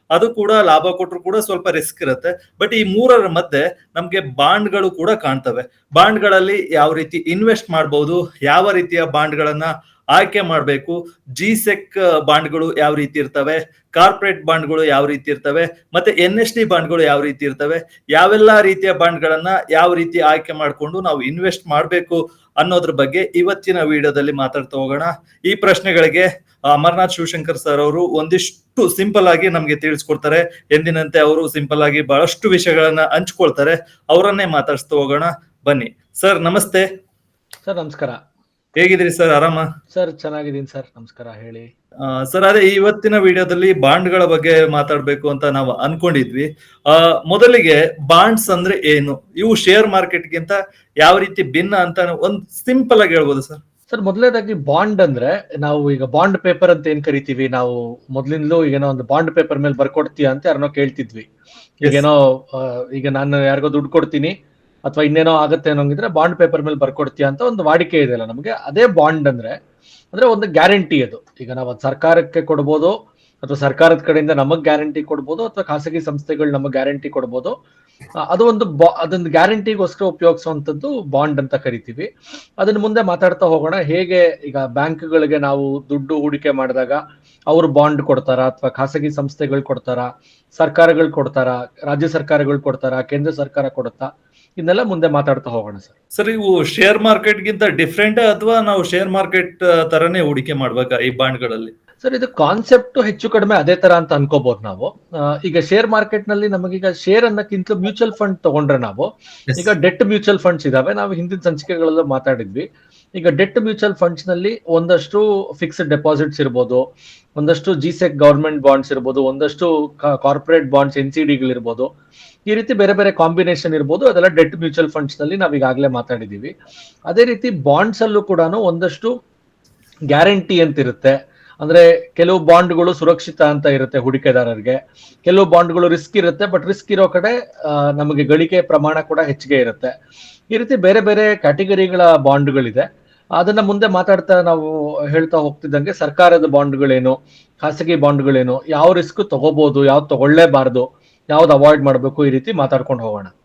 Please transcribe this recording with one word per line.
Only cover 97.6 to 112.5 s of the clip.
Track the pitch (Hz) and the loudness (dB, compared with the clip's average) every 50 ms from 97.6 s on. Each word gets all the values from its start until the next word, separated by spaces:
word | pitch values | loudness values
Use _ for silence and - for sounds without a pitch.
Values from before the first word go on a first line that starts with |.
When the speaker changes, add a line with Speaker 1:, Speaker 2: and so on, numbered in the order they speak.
| 214 | -2
Speaker 1:
ಡಿಫ್ರೆಂಟ್ | 202 147 135 165 - 165 208 208 214 214 240 | -2 0 0 -2 -2 0 -2 -2 0 2 2
ಅಥವಾ | 233 214 208 208 214 220 226 226 | 2 2 0 0 0 0 0 2
ನಾವು | 214 208 202 190 170 | 0 0 -2 -2 -2
ಶೇರ್ | - 175 180 196 190 | -2 -2 -4 -2 -2
ಮಾರ್ಕೆಟ್, | 185 190 190 - 185 185 175 180 - _ 185 | -2 -2 -2 0 0 -2 -2 -2 -6 _ 0
ಆ, | 180 170 165 160 160 | 2 2 2 2 0
ತರನೇ | 165 156 160 170 175 185 | 0 0 0 0 0 0
ಹೂಡಿಕೆ | 165 147 143 131 127 - 147 | -2 -2 -2 -4 -4 -6 -6
ಮಾಡ್ಬೇಕಾ | 131 135 123 113 123 127 127 127 120 | -4 -4 -4 -2 -4 -2 -2 -2 -2
ಈ | 123 127 123 127 | -2 -4 -2 -2
ಬಾಂಡ್‌ಗಳಲ್ಲಿ? | 131 131 131 120 127 117 113 110 113 110 - _ _ _ _ _ | -2 -2 -2 -4 -6 -6 -6 -8 -10 -12 -16 _ _ _ _ _
Speaker 2:
ಸರ್, | - 262 262 | -6 -4 -4
ಇದು | 247 254 254 | -4 -6 -6
ಕಾನ್ಸೆಪ್ಟ್ | - - 156 147 185 220 226 - 254 247 254 - - 277 | -2 0 0 0 0 -2 2 2 2 2 2 0 -4 -2
ಹೆಚ್ಚು | 220 214 202 - - 226 | -2 -2 -4 -6 -6 -2
ಕಡಿಮೆ | - 220 202 202 214 | 0 0 2 2 2
ಅದೇ | 180 147 156 180 | 2 2 2 0
ತರ | 175 185 180 | 4 4 4
ಅಂತ | 175 170 165 156 160 | 4 4 2 0 0
ಅನ್ಕೋಬಹುದು | 143 143 139 156 143 123 127 120 98 107 | 0 0 0 0 0 0 0 -4 -4 -6
ನಾವು. | 107 95 92 120 175 - _ _ _ 170 | -12 -10 -8 -10 -10 -10 _ _ _ -8
ಆ, | 156 143 147 151 147 | -6 -4 -4 -4 -4
ಈಗ | - 185 156 170 | -6 -2 -2 -2
ಶೇರ್ | - - 190 208 226 220 | 0 2 2 2 2 2
ಮಾರ್ಕೆಟ್ | 220 214 214 214 220 208 208 208 | 0 0 0 -2 -4 -6 -4 -4
ನಲ್ಲಿ | 208 202 208 208 | -4 -2 -2 -2
ನಮಗೀಗ | 196 185 180 185 180 190 185 190 | -2 -4 -4 -6 -6 -4 -4 -4
ಶೇರ್ | 175 - - 180 196 226 240 | -4 -4 -2 0 2 2 2
ಅನ್ನಕ್ಕಿಂತ | 233 208 208 202 208 202 190 180 - | 2 0 -4 -6 -6 -6 -8 -4 -4
ಮ್ಯೂಚುವಲ್ | 214 185 185 208 202 208 233 226 220 | -4 -4 -2 -6 -2 -2 -2 -2 -2
ಫಂಡ್ | - 214 196 190 - | -4 -4 -4 -4 -2
ತಗೊಂಡ್ರೆ | _ 165 139 151 151 143 143 131 | _ -2 0 0 0 0 0 -2
ನಾವು, | 120 107 95 107 151 208 - _ _ - - - _ - | -2 -6 -6 -6 -8 -8 -8 _ _ -20 -20 -16 _ -6
Speaker 1:
ಎಸ್. | 127 175 | -6 -4
Speaker 2:
ಈಗ | 175 208 | 0 -2
ಡೆಟ್ | 180 165 143 185 185 - 247 | 0 2 2 0 2 2 0
ಮ್ಯೂಚುವಲ್ | 196 214 208 208 208 202 190 | 0 0 0 2 0 0 2
ಫಂಡ್ಸ್ | - 180 175 151 - 143 | 2 0 0 0 -2 0
ಇದಾವೆ. | 127 131 131 185 202 | 0 0 0 0 -2
ನಾವು | 208 202 196 190 | -4 -4 -4 -6
ಹಿಂದಿನ | 165 170 175 196 185 - | -6 -6 -8 -8 -4 -4
ಸಂಚಿಕೆಗಳಲ್ಲೂ | 175 160 147 147 - 180 165 165 160 156 165 160 | -4 -4 -4 -6 -6 -4 -2 0 0 0 0 0
ಮಾತಾಡಿದ್ವಿ. | 143 131 131 - 139 131 113 113 98 | 0 -2 -2 -2 -2 -2 -2 -4 -8